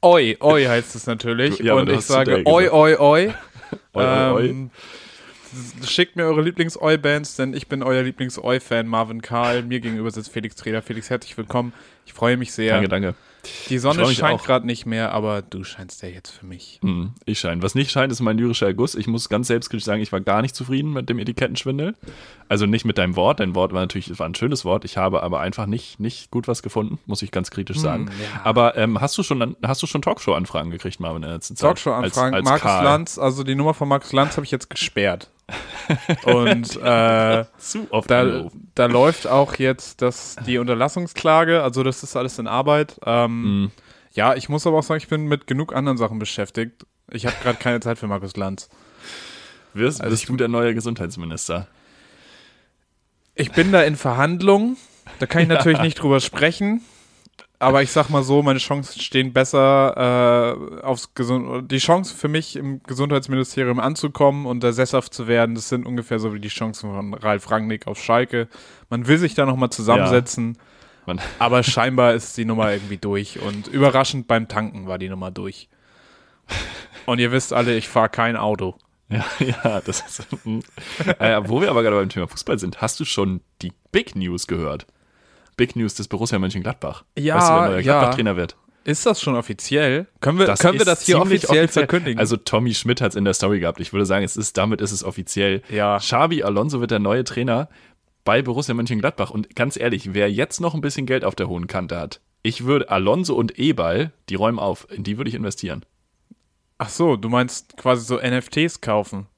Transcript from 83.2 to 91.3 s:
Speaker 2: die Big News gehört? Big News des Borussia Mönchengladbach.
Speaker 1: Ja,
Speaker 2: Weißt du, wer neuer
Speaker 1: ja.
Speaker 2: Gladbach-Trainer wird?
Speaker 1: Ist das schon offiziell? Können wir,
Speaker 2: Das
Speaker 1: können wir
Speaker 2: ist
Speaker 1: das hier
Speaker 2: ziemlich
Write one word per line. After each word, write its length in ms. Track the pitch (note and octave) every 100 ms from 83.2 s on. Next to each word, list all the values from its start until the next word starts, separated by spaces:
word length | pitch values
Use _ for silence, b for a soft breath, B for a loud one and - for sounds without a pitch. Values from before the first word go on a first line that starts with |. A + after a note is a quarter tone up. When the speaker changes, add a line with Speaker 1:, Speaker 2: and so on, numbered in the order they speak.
| G2 F#2 _ _
Speaker 2:
die 100 | F2+ - _
Big 240 | - A#3 G2
News 320 | F2+ F2 -
gehört? 400 | E2+ D#2 D2+ - b b b b b b -
Big 180 | B2 B2
News 180 | A2
des 140 | - G2+
Borussia 280 | G2 A#2 G#2
Mönchengladbach. 640 | F#2+ G2+ F#2+ C3 D#3 - _ -
Speaker 1:
Ja, 180 | D3 E3
Speaker 2:
Weißt 120 | F3
du, 40 |
wer 80 | E3 F3+
neuer 120 | F#2
Speaker 1:
ja. 20 | C3 C#3+
Speaker 2:
Gladbach-Trainer 360 | B2 C3 A2 F2+
wird? 220 | F2 - _ _
Speaker 1:
Ist 220 | - D3+ -
das 160 | G#3+
schon 140 | - B2
offiziell? 720 | - G#2 - C#3+ D3 C3+ F#3+ _
Können 180 | C3+ E3+
wir, 80 | G3
Speaker 2:
Das 120 | G3+
Speaker 1:
können 140 | E3+
wir 80 | -
Speaker 2:
ist 60 | G3
Speaker 1:
das 140 | E3+ -
hier 100 | F3
Speaker 2:
ziemlich 220 | F#3+